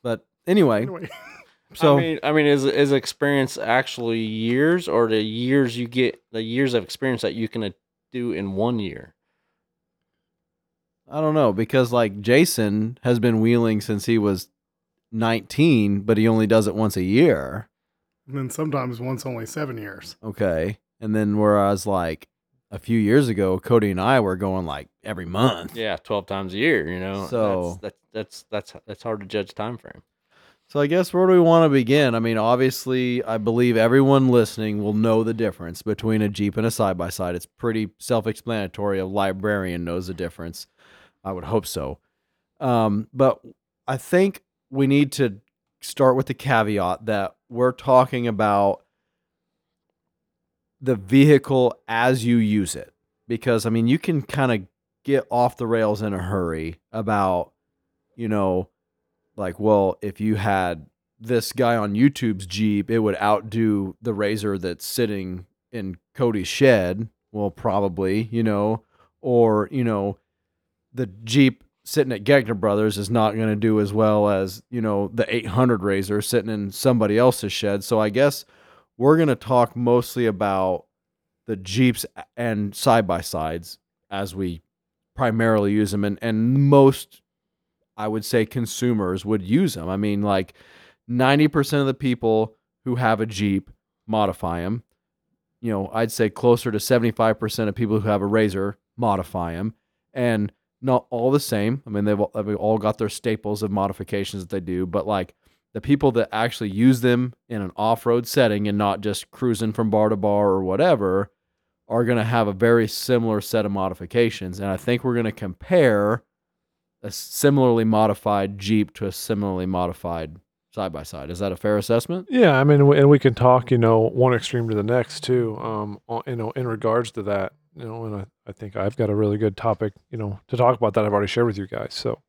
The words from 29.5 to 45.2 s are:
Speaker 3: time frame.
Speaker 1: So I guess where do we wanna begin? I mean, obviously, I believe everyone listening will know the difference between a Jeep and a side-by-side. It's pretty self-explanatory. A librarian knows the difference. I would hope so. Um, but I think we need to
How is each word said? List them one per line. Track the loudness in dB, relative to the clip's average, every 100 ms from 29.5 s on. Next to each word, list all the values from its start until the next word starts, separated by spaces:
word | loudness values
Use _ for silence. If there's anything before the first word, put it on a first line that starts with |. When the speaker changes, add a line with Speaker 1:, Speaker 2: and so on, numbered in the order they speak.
Speaker 3:
time | -8 -10 -10
frame. | -18 -20 _ _ _ _ _ _ _
Speaker 1:
So | -2
I | 0
guess | 0 0
where | 2 6
do |
we | 6
wanna | 8 6 6
begin? | 4 4 4 4 2
I |
mean, | 0 0
obviously, | 2 2 2 -2 -4 -2 -2 -4
I | -4 -4
believe | -2 2 2 4
everyone | 4 6 6 4 6
listening | 4 2 -2 -6 -4
will | -2
know | 0 2 2
the | 0
difference | -2 -4 -4 -14 -10
between | -6 -4 -2 0
a | -2
Jeep | -2 -4 -2
and | -4
a |
side-by-side. | 0 -2 -2 -6 -6 -6 -6
It's | -10
pretty | _ -4 -2 -6 _
self-explanatory. | -4 -2 -2 -8 -8 -6 -6 -6 -4 -4
A | -4
librarian | -2 -2 -2 -2 -2 -4 -6
knows | -6 -6 -8
the |
difference. | -8 -10 -10 -14 -14 -20 _ _ _ _ _
I | -12
would | -10
hope | -2 -4 -2
so. | -8 -8 -12 _ _ _ _ _ _
Um, | 0 2 2 -2 -6
but | 0 0 0 -10 _ _ _ -8
I | -8
think | 0 2 2 -2 _ _ _
we | -2 2
need | 4 2
to | 0